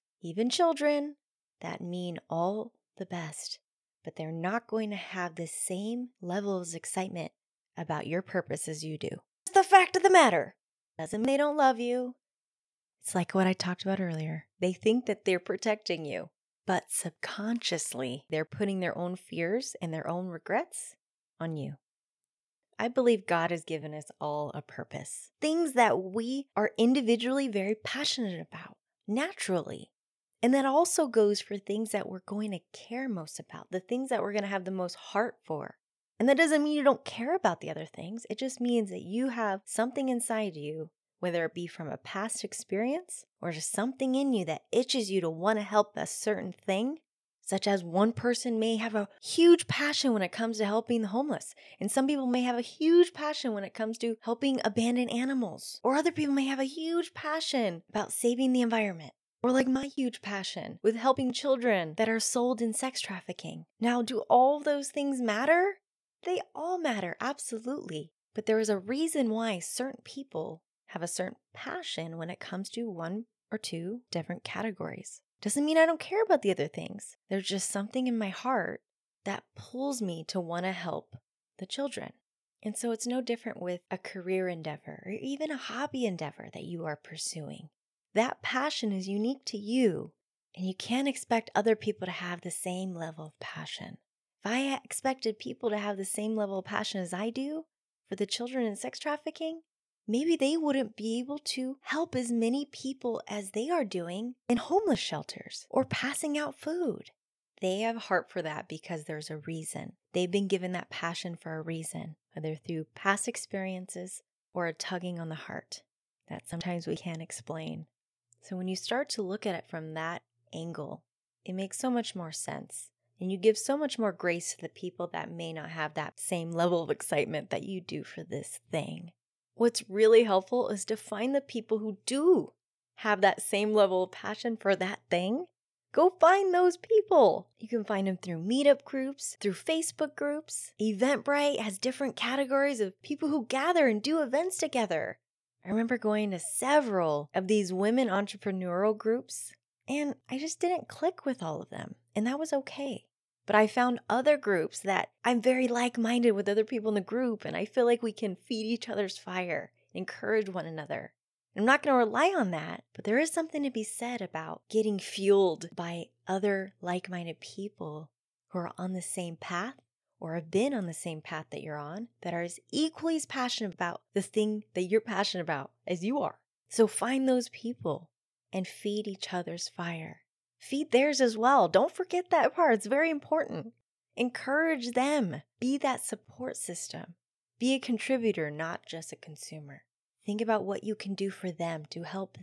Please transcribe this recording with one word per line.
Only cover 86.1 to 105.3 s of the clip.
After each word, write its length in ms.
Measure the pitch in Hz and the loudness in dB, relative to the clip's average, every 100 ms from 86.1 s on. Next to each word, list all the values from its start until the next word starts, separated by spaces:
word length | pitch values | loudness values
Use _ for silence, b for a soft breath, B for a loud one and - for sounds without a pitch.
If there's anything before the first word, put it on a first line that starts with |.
| 175 151 - - | -2 -6 -10 -14
that 120 | - - | -12 -10
you 200 | 170 160 | -8 -6
are 100 | 147 | -8
pursuing. 720 | - 156 - 160 143 151 160 _ _ _ _ | -12 -10 -8 -8 -10 -12 -16 _ _ _ _
That 300 | 208 240 - | 0 0 -2
passion 480 | - 254 294 - 214 | -4 -2 -2 -2 -2
is 160 | 190 185 | -2 -2
unique 360 | 202 233 269 - | 0 0 -2 -6
to 120 | 202 | -8
you, 540 | 208 254 226 156 160 _ _ _ _ - | 0 4 4 4 -6 _ _ _ _ -8
and 120 | 185 | -6
you 80 | 185 | -6
can't 320 | - 247 277 | -2 0 0
expect 420 | 269 - 233 226 - | -4 0 0 0 2
other 200 | 220 220 | 2 2
people 300 | 214 214 185 | 0 -4 -6
to 60 | |
have 300 | 175 180 175 | -6 -8 -8
the 100 | 180 | -8
same 420 | - 180 180 190 | -6 -6 -6 -6
level 320 | 170 160 160 156 | -8 -10 -10 -16
of 140 | - | -14
passion. 580 | - 156 151 - - - _ _ _ _ | -12 -10 -10 -10 -12 -16 _ _ _ _
If 80 | 202 | -2
I 280 | 247 277 269 | 0 0 -4
expected 560 | - - 262 262 220 214 | -6 -4 -2 -2 -4 -4
people 300 | 247 247 233 | -10 -4 -2
to 80 | 208 | -2
have 200 | 208 196 | -2 -4
the 80 | 196 | -4
same 300 | - 214 220 | -4 -2 -2
level 240 | 202 196 | -2 -4
of 60 | 196 | -2
passion 340 | 208 214 196 | -4 -2 -4
as 140 | 175 | -4
I 160 | 180 220 | -4 -4
do 360 | 269 277 311 320 _ _ _ _ | -4 -6 -6 -10 _ _ _ _
for 60 | 202 | -4
the 100 | 202 | -2
children 400 | - 240 262 226 | -2 -4 -2 -2
in 100 | 202 | -2
sex 220 | 247 - | -8 -6
trafficking, 640 | 302 294 311 311 320 330 - _ _ _ - | -4 -4 -6 -6 -6 -8 -14 _ _ _ -2
maybe 280 | 233 320 330 | 0 2 4
they 220 | 277 330 | 4 2
wouldn't 380 | 294 269 214 - | 2 0 -2 -4
be 240 | 220 233 | -4 -2
able 180 | 254 294 | -4 -6
to 400 | - 262 254 269 | -6 -4 -6 -8
help 320 | - 302 330 254 | -4 -4 -2 -2
as 160 | 233 | 0
many 340 | 233 226 269 285 | 2 2 0 -4
people 560 | - 262 269 247 220 - | -8 -8 -4 -4 -4 -6
as 240 | 208 190 | -8 -4
they 180 | 208 277 | -4 0
are 160 | 349 208 | 0 0
doing 480 | 185 170 185 240 - - | -4 -4 -6 -8 -8 -2
in 80 | 240 | -2
homeless 420 | - 381 415 247 | 2 2 4 2
shelters 680 | - 151 - | 0 -6 -6